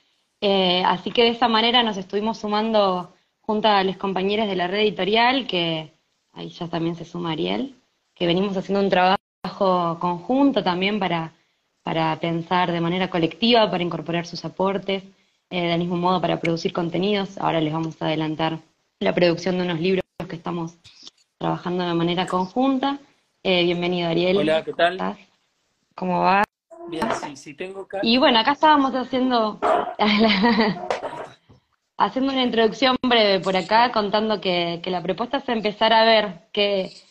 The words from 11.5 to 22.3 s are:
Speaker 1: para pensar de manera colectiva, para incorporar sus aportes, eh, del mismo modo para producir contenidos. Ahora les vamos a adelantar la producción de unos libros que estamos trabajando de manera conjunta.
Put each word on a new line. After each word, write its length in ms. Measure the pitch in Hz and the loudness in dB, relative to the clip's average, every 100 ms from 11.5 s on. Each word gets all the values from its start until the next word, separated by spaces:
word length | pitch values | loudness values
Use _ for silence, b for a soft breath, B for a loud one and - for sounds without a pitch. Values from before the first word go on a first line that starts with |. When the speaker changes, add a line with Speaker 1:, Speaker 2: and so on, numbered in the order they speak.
| _ _ _ | _ _ _
Speaker 1:
para 320 | 170 165 160 156 | -6 -2 -2 -2
pensar 520 | 170 165 165 180 180 | -2 -4 0 0 0
de 100 | 170 | 0
manera 280 | 170 180 185 | -2 0 -2
colectiva, 600 | 175 165 - 233 240 214 | 0 -2 0 4 4 4
para 140 | 180 | 0
incorporar 420 | 175 - 156 170 170 | -4 -6 -4 -6 -6
sus 200 | 165 156 | -10 -10
aportes, 580 | - 190 196 190 196 190 b b b _ | -2 -2 -2 -4 -6 -6 b b b _
eh, 180 | 180 170 | -4 0
del 120 | 170 | 0
mismo 180 | 175 175 | 0 0
modo 240 | 175 185 | 0 0
para 180 | 170 165 | 0 -2
producir 340 | 170 165 190 | -2 -2 -4
contenidos. 640 | - 170 170 196 208 190 - | -4 -4 -2 0 -2 -4 -4
Ahora 220 | 156 160 | -2 0
les 120 | 156 | -2
vamos 260 | 160 160 156 | -2 -6 -6
a 40 | 160 | -4
adelantar 540 | 156 156 156 160 160 - _ _ _ | -2 -4 -2 -4 -4 -12 _ _ _
la 140 | 196 | -2
producción 440 | 180 175 170 190 180 | 2 2 2 -2 -2
de 60 | |
unos 160 | 180 165 | -2 -2
libros 240 | 180 185 - - 170 | -2 -2 -6 -12 -12
que 60 | 165 | -10
estamos 400 | 175 175 165 - B B B _ _ _ | -8 -8 -8 -12 B B B _ _ _
trabajando 460 | 165 165 185 180 175 | -4 -4 -4 -4 -2
de 60 | |
manera 340 | 170 170 175 | 0 0 -2
conjunta. 720 | 180 | -2